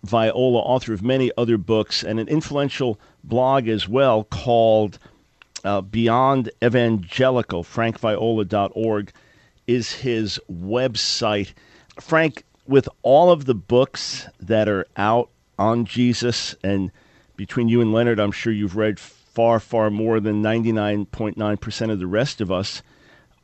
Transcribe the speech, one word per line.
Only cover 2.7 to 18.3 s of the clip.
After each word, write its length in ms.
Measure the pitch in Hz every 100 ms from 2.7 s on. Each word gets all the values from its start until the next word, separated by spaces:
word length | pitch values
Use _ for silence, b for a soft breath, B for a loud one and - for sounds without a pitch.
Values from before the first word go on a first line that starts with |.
| - 127 101 b b
blog 460 | - 117 127 135 113
as 180 | 110 92
well 380 | 123 135 107 104
called, 760 | - 127 117 113 110 104 - b b b _ _ -
uh, 160 | 98 101
Beyond 680 | 98 110 117 117 131 135 113 -
Evangelical. 1000 | 123 120 117 110 85 - 131 123 - 90
Frank 340 | 87 - 117 113
viola 460 | 113 104 113 110
dot 280 | 101 107 98 -
org 380 | 113 107 101 b b b b b -
is 280 | 123 113
his 440 | - 131 113 107 - -
website. 1000 | 85 95 120 127 110 - - 113 104 95 b b b b -
Frank, 460 | - 160 160 - - _ -
with 220 | 135 - -
all 280 | 120 143 180
of 140 | 170 135
the 100 | 110
books 720 | - 120 135 - - - - -
that 260 | 92 110 107
are 180 | 98 - -
out 320 | 104 117 117 _ _ -
on 280 | 104 120 113
Jesus, 680 | 123 123 117 120 113 - -
and 300 | 98 98 90 b b b b -
between 320 | 98 127 117
you 100 | 120
and 140 | 113
Leonard, 260 | 113 120 107
I'm 140 | 101